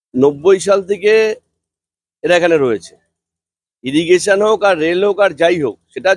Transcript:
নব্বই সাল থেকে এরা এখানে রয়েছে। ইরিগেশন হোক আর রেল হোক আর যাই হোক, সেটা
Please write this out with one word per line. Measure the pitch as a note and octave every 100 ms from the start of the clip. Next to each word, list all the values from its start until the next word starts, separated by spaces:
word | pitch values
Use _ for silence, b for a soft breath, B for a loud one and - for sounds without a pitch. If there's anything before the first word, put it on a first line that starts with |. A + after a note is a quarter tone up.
| _
নব্বই | B2+ C#3+ C#3+ E3+ F#3+
সাল | E3+ G3 F#3
থেকে | G3+ G3+ A3 A3 G#3+ _ _ _ _ _ _ _ _
এরা | D#3 F3
এখানে | F3 D#3+
রয়েছে। | C3 G#2 - - _ _ _ _ _ _ _ _
ইরিগেশন | B2+ D3 E3+ F3+ G#3 G3
হোক | G#3+ G#3+ G3+
আর | F3
রেল | D#3+ F3+
হোক | G#3 F#3+
আর | G3 C#3+
যাই | E3+ F3+
হোক, | C3 - _
সেটা | B2+ F#3